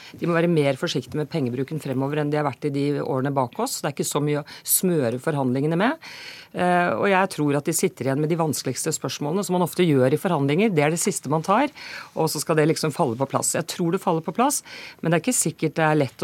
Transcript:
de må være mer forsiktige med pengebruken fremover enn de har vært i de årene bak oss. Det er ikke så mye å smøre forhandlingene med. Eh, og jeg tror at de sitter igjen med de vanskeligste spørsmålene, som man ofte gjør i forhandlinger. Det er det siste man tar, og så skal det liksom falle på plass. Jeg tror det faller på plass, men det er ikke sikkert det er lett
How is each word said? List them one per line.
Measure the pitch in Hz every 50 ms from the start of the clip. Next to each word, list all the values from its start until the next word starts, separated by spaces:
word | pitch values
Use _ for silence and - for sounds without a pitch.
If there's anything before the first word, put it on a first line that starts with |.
| - - -
de | - 160 165
må | 170
være | 165 170 175 170
mer | 151 143 139 135
forsiktige | - 180 160 - 147 - - -
med | 151 151 135
pengebruken | - 165 131 120 120 131 135 - 160 147
fremover | - 139 127 131 135 139 151 151
enn | 147 147
de | 151
har | 151 147
vært | 143 127 - - 151
i |
de | 143 143 139 147 143 143
årene | - - 147 131 127 143 135
bak | 139 127 120 -
oss. | - 233 262 - -
Det | - 156
er | -
ikke | - 156
så | - - 147
mye | 143 151 147 143 147
å | - - -
smøre | - - - - 196 180 175 151 127 113 123
forhandlingene | 127 - 160 151 143 131 123 123 135 143 156 165 175
med. | 208 254 320 - - - - - - - - - - - -
Eh, | 185 180 180 180 175 175 175 113
og | 107 190 202
jeg | 190 185 196 190
tror | - 156 151 143 139
at | 147 -
de | 175 156
sitter | - 196 180 - - 120
igjen | 135 135 147
med | 156 151
de | 175
vanskeligste | 165 165 160 - - - 135 123 - - 165 151
spørsmålene, | - - 131 - - 147 147 165 202 196
som | - 185
man | 180 175
ofte | 160 - - 185
gjør | 165 143 131 127 131 151
i | 147
forhandlinger. | - 190 175 143 139 139 147 180 220 233 175
Det | 147 143
er | 156 170
det | 165
siste | - 214 - - - 135
man | 151 160 160
tar, | - 196 240 294 294 - - - - - - - - -
og | - 160 156
så | - 156
skal | - - 160
det | 156 151 160
liksom | 151 - - 156 -
falle | - 139 127 110
på | 120 139 -
plass. | - 123 - - -
Jeg | - 160 -
tror | - - 175 165 180
det | 190
faller | - 196 170 160 160
på | 190 170
plass, | - 247 294 - - - - - - - - - -
men | - 160
det | 175
er | 165 -
ikke | 254 254 -
sikkert | - 165 - - 160 151 -
det | 165 160
er | 156 156 151 139
lett | 123 - -